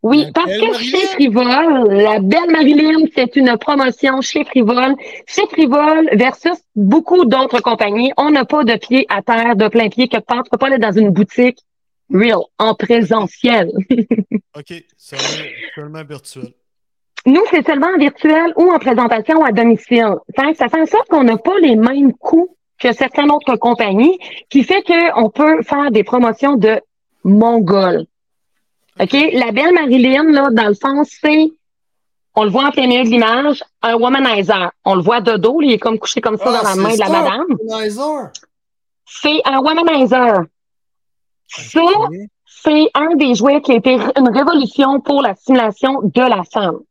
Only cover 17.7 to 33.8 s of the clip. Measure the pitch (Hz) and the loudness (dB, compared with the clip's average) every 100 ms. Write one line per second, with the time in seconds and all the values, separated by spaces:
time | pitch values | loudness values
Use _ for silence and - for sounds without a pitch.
17.7 | 285 330 370 294 - 311 311 339 - 349 | -2 0 0 0 0 0 2 0 2 2
18.7 | 330 262 233 240 226 214 320 294 214 233 | 2 0 0 0 -2 0 0 2 2 2
19.7 | 220 - 240 226 190 - - 277 320 240 | 2 0 0 0 -2 -6 -4 -2 -2 -2
20.7 | 320 320 427 523 320 247 226 - 392 320 | 0 0 0 0 2 2 0 -2 2 2
21.7 | 220 226 277 277 - - 330 359 _ _ | 4 2 2 0 0 -2 -2 -2 _ _
22.7 | _ 247 233 262 - 294 294 285 233 233 | _ -4 -2 -4 0 0 0 -2 -2 -2
23.7 | 233 214 196 277 370 - - _ 277 240 | -2 -2 2 2 0 -8 -20 _ 0 2
24.7 | 381 - 339 339 - 220 - 302 320 226 | -2 0 0 2 0 -2 0 2 2 0
25.7 | 285 285 214 196 247 233 214 277 277 214 | -2 0 0 0 0 0 0 0 2 2
26.7 | 220 _ _ _ _ - 202 226 233 175 | 0 _ _ _ _ 2 4 4 2 2
27.7 | 196 190 165 165 _ _ _ _ _ _ | 0 0 -2 -6 _ _ _ _ _ _
28.7 | _ _ _ 180 269 311 254 233 214 311 | _ _ _ -2 0 0 0 -2 -2 2
29.7 | 349 294 254 247 262 311 285 277 226 214 | 2 2 2 2 2 2 2 2 0 0
30.7 | 208 269 277 302 - 302 302 320 - _ | -2 -2 -2 -4 -4 0 2 0 -4 _
31.7 | _ _ _ _ _ _ - 214 202 277 | _ _ _ _ _ _ -2 0 0 -2
32.7 | 277 254 247 240 233 220 233 294 285 - | 0 0 0 2 2 2 0 -2 -4 -8
33.7 | _ | _